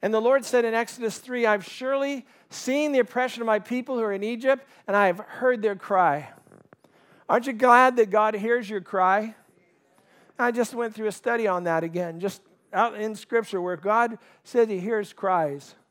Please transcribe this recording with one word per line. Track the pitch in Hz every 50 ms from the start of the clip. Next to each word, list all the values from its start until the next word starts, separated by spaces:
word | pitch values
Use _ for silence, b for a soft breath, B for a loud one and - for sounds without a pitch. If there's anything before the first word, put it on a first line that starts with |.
And | - 202 220
the | 220
Lord | 220 240 262 277 240
said | - - 247 233
in | 233 220
Exodus | 226 233 - - - 247 220 - -
three, | - 254 254 247 233
"I've | 220 214 208 180
surely | - - - 254 262 277 277 277 277 285 269 240 b b b b b
seen | - - - - 262 285 302 302 285
the | 262
oppression | 233 - - 247 247 254 - 233
of | 233
my | 226 214 214
people | 208 - 240 247 247 - 262 240
who | 226
are | 214 202
in | 196 202
Egypt, | 214 240 226 240 262 269 262 - b b b b b
and | 196
I | 202 202 190
have | 175 185
heard | 214 - - - 240 254 254 240
their | 208 220 202
cry." | 190 - - 202 185 180 165 143 151 147 - - - _ _ - - _ _ - _ b b b b b b b b b b
Aren't | - 233 240
you | 269
glad | 254 214 262 254 240 240 254 262 254 240
that | 220 202
God | 185 214 214 214 214
hears | 208 196 226 233 247 233 190
your | 220 202
cry? | 175 - - 190 185 185 190 202 214 226 220 _ _ _ _ _ _ _ b b b b b b b b b b b b b _
I | 247 240
just | 240 233 240 220 -
went | 233 240 226 214
through | 208 220 214
a |
study | 190 - _ 247 233 233 226
on | 208 185 180 180
that | 175 165 165 160
again, | 170 165 180 180 170 165 165
just | 175 202 185 - _ _ _ _ _ _
out | - 190 214 240 214
in | 208 214 220 220
Scripture, | 208 - _ - 233 220 - - 190
where | 175 180 180
God | 160 151 196 208 226 240 233 233 202 b b b b b
said | - - 247 233 220
he | 214 185
hears | 175 208 233 220 208 -
cries. | - - - 190 185 175 165 147 139 143 139 - - _ _ _